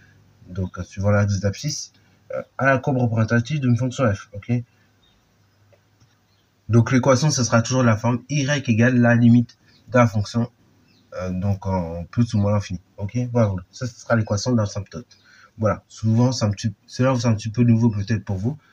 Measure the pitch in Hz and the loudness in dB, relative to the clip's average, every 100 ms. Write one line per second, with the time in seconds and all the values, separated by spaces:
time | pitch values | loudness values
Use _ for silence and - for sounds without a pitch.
0 | _ _ _ _ - 90 90 - 90 - | _ _ _ _ -14 -8 -8 -8 -12 -4
1 | 101 104 101 98 101 98 151 - - _ | 0 2 2 0 -2 -4 -8 -8 -14 _
2 | _ _ _ - - - 131 135 147 131 | _ _ _ -12 -10 -2 0 2 0 -2
3 | 120 113 113 117 117 151 127 117 127 120 | 0 0 2 0 0 -2 0 0 0 0
4 | 120 98 - 101 - 120 120 _ _ _ | -2 -2 -8 -16 -4 -4 -4 _ _ _
5 | _ _ _ _ _ _ _ _ _ _ | _ _ _ _ _ _ _ _ _ _
6 | _ _ _ _ _ _ - 113 117 131 | _ _ _ _ _ _ 2 2 4 2
7 | 135 127 156 135 113 117 - 131 123 107 | 2 2 2 0 2 0 2 0 2 2
8 | 117 123 - 147 135 143 123 110 120 123 | 0 -4 -4 -4 -2 -2 0 2 4 4
9 | 120 117 120 120 117 _ _ _ - 123 | 4 6 6 6 4 _ _ _ -2 2
10 | 117 107 101 117 117 _ _ _ _ _ | 2 0 -4 -4 -4 _ _ _ _ _
11 | _ - 92 90 101 98 98 92 82 85 | _ -10 -6 -4 -4 -4 -2 -4 -4 -8
12 | 85 - 120 107 101 104 - 90 _ - | -6 -2 0 2 0 0 -4 -12 _ -12
13 | 101 123 123 120 107 92 85 - 123 - | -8 -6 -4 0 0 -2 -10 -12 -12 -12
14 | - 117 107 101 127 120 104 101 95 80 | -2 -2 0 -2 0 0 -2 -6 -10 -14
15 | - _ _ _ _ - 104 90 _ - | -16 _ _ _ _ -4 -2 -2 _ -4
16 | 110 110 127 123 107 101 110 - _ - | 0 2 2 0 -2 -2 -6 -8 _ -2
17 | 131 127 117 107 113 120 120 113 117 101 | 0 0 0 -2 -2 0 4 4 2 0
18 | 98 107 - 95 113 151 _ | -4 -4 -4 -4 -4 -6 _